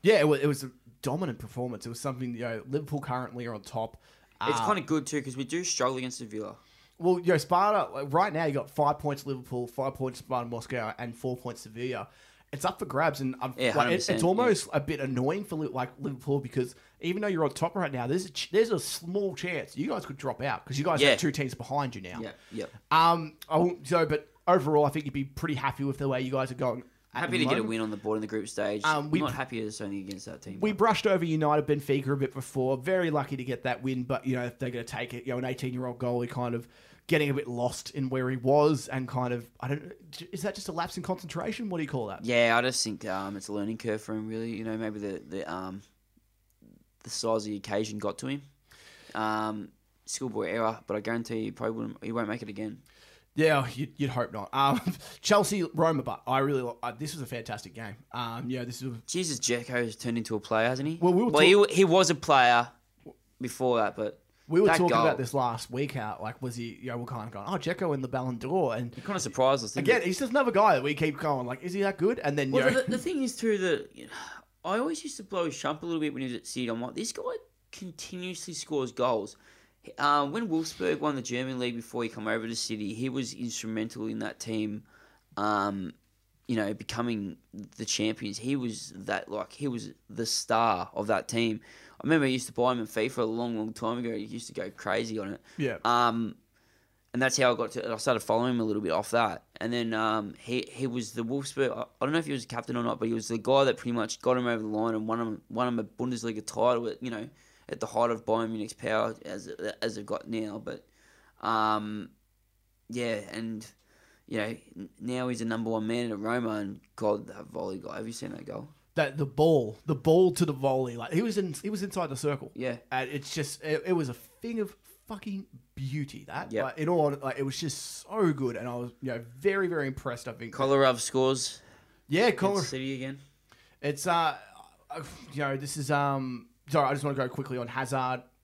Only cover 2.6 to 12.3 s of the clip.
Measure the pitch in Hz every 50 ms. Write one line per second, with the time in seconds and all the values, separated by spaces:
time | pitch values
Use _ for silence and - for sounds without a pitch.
2.6 | 107 131 131 151 156 143 147 143 139 135 127 127 127 123 117 123 120 120 113 104
3.6 | - - - 117 113 113 - - _ - - _ _ _ _ _ - 113 226 233
4.6 | 226 208 208 190 131 - 156 156 135 - 151 147 135 139 123 127 139 127 156 170
5.6 | 180 180 - - 135 127 135 131 127 127 127 - 123 107 107 107 104 98 - -
6.6 | _ _ _ _ _ _ _ _ 165 180 180 175 175 170 180 156 - - 180 175
7.6 | 196 208 214 202 - - 90 131 143 143 135 165 190 208 147 156 165 156 139 139
8.6 | - - - - 147 143 147 147 - 147 143 139 - 143 135 127 123 - 131 123
9.6 | 123 120 - - 131 135 131 - 131 131 123 - - - 127 123 120 120 120 113
10.6 | 113 - 131 123 110 110 - - 120 120 117 - - 127 123 123 - 123 117 -
11.6 | - 113 107 117 123 131 123 107 98 - - - - -